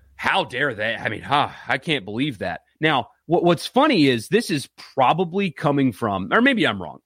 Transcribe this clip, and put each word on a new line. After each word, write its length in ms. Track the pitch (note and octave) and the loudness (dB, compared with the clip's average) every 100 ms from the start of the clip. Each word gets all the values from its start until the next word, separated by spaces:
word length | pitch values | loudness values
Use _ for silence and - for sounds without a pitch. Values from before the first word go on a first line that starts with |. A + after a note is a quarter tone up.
| _ - | _ -6
How 260 | B2+ F3+ | -2 0
dare 320 | D#3+ B2+ C#3+ | -2 -4 -4
they? 220 | G#2 A2 G#2+ | -2 -4 -4
I 120 | A#2 | -6
mean, 120 | G2 | -8
huh, 280 | F2+ C#3+ A2 - - | -2 0 0 -6 -6
I 100 | C3+ | -4
can't 260 | E3+ C#3+ | -2 -4
believe 340 | F#2+ A2 D3 G#2 | -4 -6 -6 -6
that. 240 | F#2+ D#2+ _ _ | -8 -8 _ _
Now, 300 | D#3 C#3 A2 _ - | 0 0 -2 _ -2
what, 180 | E3 | 2
what's 240 | F3 E3+ - | 4 2 0
funny 400 | B3 D#4 G#3 C#3+ | 2 4 4 4
is 180 | A#2+ - | 2 0
this 240 | G3+ - | 0 0
is 180 | D3+ - - - | -4 -6 -16 -8
probably 580 | - B2+ D#3+ F3+ F#3 G3 | 2 2 2 -2 -2 -4
coming 400 | - D3+ C#3+ C3 | -2 0 2 0
from, 380 | - A2 F#2+ F#2+ | 0 -2 -2 0
or 80 | G3+ | 2
maybe 260 | C4 A#3 C3+ | 2 2 0
I'm 160 | G2+ | -2
wrong. 160 | E2 C2 | -8 -8